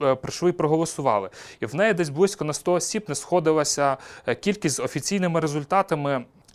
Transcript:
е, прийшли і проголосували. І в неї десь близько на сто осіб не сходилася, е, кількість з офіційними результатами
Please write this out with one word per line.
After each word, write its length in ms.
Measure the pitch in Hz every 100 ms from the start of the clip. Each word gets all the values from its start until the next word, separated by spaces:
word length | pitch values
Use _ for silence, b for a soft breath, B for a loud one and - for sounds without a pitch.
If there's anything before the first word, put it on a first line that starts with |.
е, 140 | 139 131
прийшли 340 | - - 175
і 40 |
проголосували. 760 | 175 156 160 165 - 135 104 95 B B B
І 60 | 113
в 100 | 143
неї 180 | 220
десь 160 | 180 160
близько 360 | 139 196 - 151
на 80 |
сто 200 | 147 -
осіб 320 | 175 - 214 208
не 80 | 139
сходилася, 840 | - 180 160 156 143 - 143 131 B B B
е, 80 | 120
кількість 400 | 202 208 160 135
з 40 |
офіційними 600 | 127 147 - 202 180 165
результатами 840 | 160 151 143 190 190 156 143 135 120 _ -